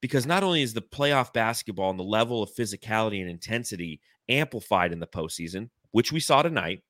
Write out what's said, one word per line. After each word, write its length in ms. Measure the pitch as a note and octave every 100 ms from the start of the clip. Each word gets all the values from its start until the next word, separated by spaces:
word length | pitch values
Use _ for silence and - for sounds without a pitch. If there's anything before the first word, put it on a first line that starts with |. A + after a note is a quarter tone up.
because 260 | C3 C#3+ B2+
not 160 | F3+
only 180 | G3 E3+
is 140 | C3
the 80 | A2+
playoff 500 | - - C#3+ C#3 B2
basketball 560 | A#2+ A2+ A#2 - F#2+ F#2+
and 80 | F#2
the 60 |
level 380 | F#2 G#2+ A#2 A#2+
of 120 | G2+
physicality 680 | - A2+ F#2+ A2+ A2 A2 G2+
and 100 | F2+
intensity 720 | E2+ - A#2 B2 F#2+ E2+ D#2+ _ _ -
amplified 640 | B2+ D3+ A#2 - G2 F2
in 80 | E2+
the 60 | E2
postseason, 640 | F#2+ D#2+ - E2 F#2 A#2 _ _
which 200 | A2 B2
we 80 | D#3
saw 220 | - C#3
tonight 400 | E3 D#3 E2+ F#2 _